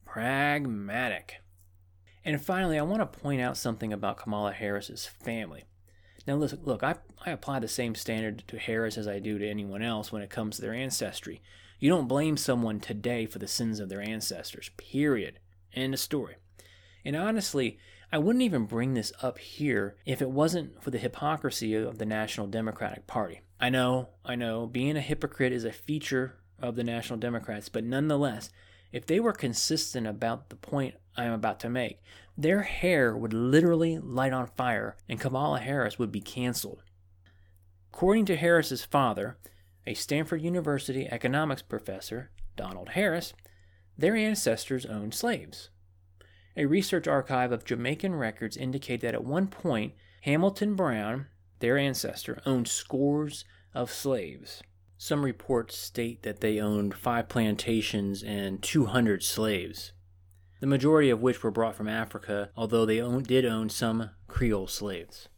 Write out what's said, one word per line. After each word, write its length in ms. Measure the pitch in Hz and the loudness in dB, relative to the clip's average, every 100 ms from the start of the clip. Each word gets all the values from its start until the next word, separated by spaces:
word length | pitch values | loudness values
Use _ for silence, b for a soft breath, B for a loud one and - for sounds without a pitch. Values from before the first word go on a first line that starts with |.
| - | -10
Pragmatic. 1400 | - 117 135 143 147 139 107 101 110 123 92 - - - - - - - - - b | -4 -2 2 2 2 0 -4 -4 -2 -2 -4 -8 -20 -20 -20 -20 -20 -20 -20 -20 b
And 180 | - 151 | -4 -4
finally, 360 | 147 185 185 156 | 0 0 2 0
I 40 | |
want 200 | 151 214 | 0 0
to 180 | 202 - | -2 -4
point 220 | 143 139 | -2 0
out 160 | 123 127 | 0 -2
something 340 | 127 110 110 | -4 -4 -4
about 240 | 104 101 - | -2 -4 -4
Kamala 360 | - 104 104 | -4 -2 -2
Harris's 540 | 98 104 101 101 110 - | -2 -4 -4 -6 -12 -14
family. 580 | - - 113 98 73 - _ - b b b - | -10 -6 -6 -8 -12 -20 _ -20 b b b -2
Now, 100 | 143 | 0
listen, 240 | 147 139 | 0 -2
look, 200 | - 113 | -4 -2
I, 140 | 131 - - - | 0 -2 -8 -10
I 60 | - | -6
apply 280 | 156 - 135 | -6 -4 -4
the 80 | 113 | -2
same 260 | - 120 | -2 -2
standard 500 | 110 - 113 113 107 - | -4 -4 -2 -2 -6 -10
to 100 | 113 | -10
Harris 380 | - 113 113 107 | -4 0 0 -2
as 100 | 104 | -4
I 120 | 101 | -4
do 200 | 101 104 | -4 -2
to 100 | 104 | -2
anyone 340 | 104 101 98 | -4 -6 -4
else 280 | 113 110 107 | -2 -2 -4
when 120 | 110 | -8
it 80 | 101 | -8
comes 260 | - 107 104 | -6 -6 -4
to 60 | |
their 100 | 110 | -6
ancestry. 680 | 117 135 127 104 - - - B B B B | -6 -4 -4 -4 -6 -12 -14 B B B B
You 120 | 139 | 4
don't 180 | 180 127 | 6 4
blame 300 | 135 156 147 | 2 2 2
someone 420 | - 123 113 107 | 2 2 2 -2
today 460 | - 107 120 120 110 | -6 -4 -2 -2 -4
for 120 | 98 | -6
the 80 | 98 | -6
sins 320 | - 117 107 | -2 -2 -2
of 120 | 98 | -6
their 100 | 98 | -6
ancestors, 680 | 104 110 - 87 - - - - | -6 -4 -6 -8 -10 -12 -16 -16
period. 600 | - 135 147 123 80 - - - - | -6 0 2 2 0 -8 -20 -20 -12
End 180 | - 131 | -4 -2
of 80 | 135 | -2
story. 360 | - 147 98 - _ _ B B B B | -2 -2 -4 -10 _ _ B B B B
And 100 | - | -6
honestly, 640 | 147 196 220 196 143 120 - B B B | -2 0 0 0 0 0 -2 B B B
I 80 | 156 | 2
wouldn't 260 | 160 247 | 4 4
even 200 | 247 156 | 4 2
bring 300 | 107 117 127 | 0 0 0
this 180 | 127 107 - | 0 -2 -4
up 180 | 127 - | -6 -6
here 580 | - - 147 110 101 - - | -14 -4 0 2 0 -6 -6
if 160 | 131 | -2
it 80 | 135 | 0
wasn't 520 | 131 156 170 143 - | 2 2 2 -4 -8
for 80 | - | -6
the 80 | 120 | -2
hypocrisy 760 | 117 - 151 156 139 - 113 | -4 -2 -2 -2 -2 -2 0
of 240 | 107 110 113 | 0 0 -4
the 80 | 107 | -2
National 400 | 107 110 - 104 | -2 -2 -4 -4
Democratic 600 | 110 110 107 101 101 - | -2 -4 -4 -6 -6 -6
Party. 360 | 123 95 82 - _ | -4 -4 -6 -20 _
I 80 | 123 | 2
know, 400 | 127 127 127 127 _ | 4 4 2 -2 _
I 120 | - 123 | -6 -4
know, 300 | 117 113 117 | -2 -2 -4
being 300 | 123 135 151 | -2 0 0
a 40 | |
hypocrite 520 | 135 151 143 - 127 | -2 -2 -4 0 0
is 120 | 123 | 0
a 80 | 113 | -4
feature 640 | - - 151 - 135 127 - _ - | -8 -6 -4 0 -2 -2 -8 _ -8
of 160 | 123 117 | -6 -2
the 80 | |
National 340 | 117 117 113 117 | -2 -4 -4 -4
Democrats, 500 | 120 117 - 107 101 | -2 -4 -4 -8 -6
but 160 | 120 | -4
nonetheless, 680 | 113 131 151 143 143 107 - b b b b | -2 0 2 2 2 -2 -10 b b b b
if 120 | 123 | -10
they 140 | - 170 | 0 2
were 140 | 233 | 2
consistent 720 | - 135 110 - 160 - 127 110 | 0 -2 0 0 0 0 -4 -4
about 420 | 107 117 117 - | -2 -2 -2 -8
the 80 | - | -18
point 380 | - 143 131 - - - | -4 -2 -2 -6 -14 -4
I 80 | |
am 80 | 120 | -2
about 260 | 113 110 98 | 0 -2 -2
to 80 | 117 | -4
make, 320 | 123 117 - B B B - | -2 -2 -6 B B B 0
their 260 | 151 196 | 4 4
hair 540 | 196 - 175 170 120 113 | 2 0 4 6 6 4
would 160 | 113 | -2
literally 640 | 110 123 143 170 165 165 160 | 2 8 8 8 6 4 0
light 340 | - 127 135 | -2 0 2
on 140 | 131 120 | 2 -2
fire 500 | - 123 110 107 - - | -2 0 2 -2 -8 -8
and 120 | 113 | -4
Kamala 380 | 139 131 147 143 | -2 0 0 0
Harris 400 | 117 139 120 - | 0 0 0 0
would 140 | 117 | -4
be 80 | 107 | -4
canceled. 600 | - - 123 117 - - - _ - - - b b b - - - | -8 -4 -2 -2 -6 -10 -18 _ -20 -20 -20 b b b -20 -20 -20
According 340 | - 180 220 196 | 0 4 6 4
to 100 | 165 | 4
Harris's 480 | 170 170 156 127 | 6 6 6 -2
father, 540 | - 143 127 104 - - B B B B - | 2 4 4 2 -4 -6 B B B B -8
a 80 | |
Stanford 480 | - - 147 156 165 | -6 0 0 0 -2
University 640 | 160 180 151 143 - 135 123 | 0 0 0 -2 -2 -4 -4
economics 520 | 117 127 139 156 131 | -2 0 2 0 -2
professor, 680 | - 110 - 95 - 113 135 - - - | -4 -8 -6 -10 -8 -10 -10 -10 -10 -8
Donald 340 | 95 92 90 | -10 -8 -6
Harris, 440 | 175 202 165 - - b b b b b - | 0 0 0 -4 -14 b b b b b 0
their 200 | 156 226 | 2 4
ancestors 680 | 214 208 - 110 - 131 | 2 2 2 0 0 -4
owned 300 | 127 107 104 | -4 -6 -6
slaves. 560 | - 240 208 78 - - - - _ - - b b b - | -2 0 -2 -6 -16 -18 -20 -20 _ -20 -20 b b b -2
A 100 | 143 | 4
research 400 | 170 190 180 156 | 4 4 0 4
archive 460 | 143 127 131 127 | 2 2 0 2
of 120 | 117 | 0
Jamaican 500 | - 120 120 151 196 | -2 -2 0 -2 -2
records 420 | 170 117 107 113 - | 0 -2 -2 -6 -4
indicate 440 | 127 135 - 120 | -4 -4 -4 -4
that 120 | 117 | -2
at 100 | 113 | -4
one 220 | 120 156 196 | -2 0 0
point, 480 | - 175 117 113 - b b | 0 0 0 0 -6 b b
Hamilton 520 | - 147 190 196 208 | 0 4 4 2 -2
Brown, 520 | 196 175 110 104 123 139 - - - | 2 2 2 -2 -4 -8 -16 -20 -2
their 180 | 117 135 | 2 4
ancestor, 600 | 139 131 - - - 120 | 4 0 -4 -6 -8 -4
owned 220 | - 131 117 | 2 2 2
scores 800 | - - 135 143 147 151 143 - b b | -2 -2 2 2 2 0 -6 -16 b b
of 180 | 127 123 | -6 -6
slaves. 720 | - 139 127 87 65 - - - - _ - | -4 -2 0 -2 -10 -16 -18 -20 -20 _ -16
Some 280 | - 147 | -2 2
reports 520 | 139 120 - 127 110 - | 2 -2 0 0 0 -8
state 460 | - - 117 117 | -8 -4 -4 -4
that 180 | - 101 | -8 -2
they 180 | 110 107 | 2 2
owned 360 | 107 104 101 | 2 2 0
five 340 | - - 120 120 | 0 0 0 2
plantations 920 | 127 110 104 - 113 107 107 98 98 | 2 2 2 2 0 2 0 0 -2
and 400 | 110 101 98 95 | -4 -4 -2 -4
two 240 | - 160 117 | 0 2 4
hundred 360 | 127 113 98 | 4 4 4
slaves, 720 | - - 110 101 87 - - - - - - b b b | 0 0 2 0 -2 -10 -14 -16 -20 -20 -20 b b b
the 60 | 139 | 2
majority 440 | 139 143 156 143 | 4 6 8 6
of 100 | 113 | 6
which 220 | 123 120 | 4 2
were 80 | 113 | 0
brought 240 | 107 113 | 0 0
from 140 | 104 107 | -2 -4
Africa, 600 | 110 113 107 - 101 101 - | -2 -4 -8 -4 -4 -4 -4
although 300 | 113 117 113 | 2 4 4
they 140 | 110 | 4
own-, 220 | 120 123 | 2 0
did 220 | 127 127 | 4 4
own 240 | 127 113 110 | 4 2 -2
some 420 | - 120 110 110 - - | 0 0 0 -2 -10 -6
Creole 380 | - 123 104 92 | 0 2 2 0
slaves. 640 | - 104 90 87 - - | -4 -4 -6 -10 -16 -20